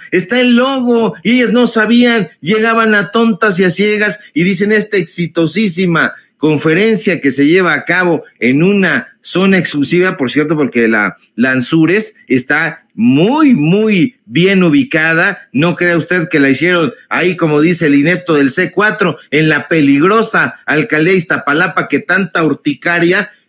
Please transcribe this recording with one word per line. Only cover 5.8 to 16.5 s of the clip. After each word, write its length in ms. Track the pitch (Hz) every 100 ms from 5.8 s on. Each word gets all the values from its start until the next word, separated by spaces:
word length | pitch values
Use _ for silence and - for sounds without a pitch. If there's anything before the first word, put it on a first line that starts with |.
| 185 165 127 - _ _
conferencia 840 | 151 147 160 160 220 214 - 156
que 100 | 143
se 160 | 131 143
lleva 260 | 180 175
a 120 | 143 -
cabo 400 | 175 180 160 - _
en 200 | 113 139
una 540 | 190 202 180 135 - _
zona 360 | - 170 196 190
exclusiva, 600 | - 147 139 175 185 185
por 120 | 127
cierto, 280 | 147 151 156
porque 320 | 131 120 113
la, 260 | 110 104 - _ -
la 160 | 131
Anzures 640 | 131 123 160 160 202 214 - _
está 580 | 131 - 151 160 - _
muy, 600 | - 120 135 196 294 302
muy 640 | 202 151 196 220 196 139 - -
bien 360 | 131 185 190
ubicada. 840 | 175 143 131 160 160 165 190 190 -
No 240 | - 170 156
crea 200 | 175 170
usted 300 | 156 180 170
que 140 | 151
la 80 |
hicieron 440 | 139